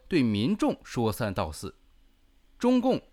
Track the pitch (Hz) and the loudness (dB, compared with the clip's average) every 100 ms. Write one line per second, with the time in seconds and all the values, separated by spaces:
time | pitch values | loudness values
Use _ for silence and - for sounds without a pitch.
0 | - 170 120 104 127 214 294 - - 127 | -2 2 2 2 0 2 0 -2 -6 -2
1 | 110 - 110 92 82 78 - - _ _ | -2 0 -4 -4 -6 -8 -14 -16 _ _
2 | _ _ _ _ _ - 240 254 254 185 | _ _ _ _ _ -2 0 2 2 0
3 | - | -4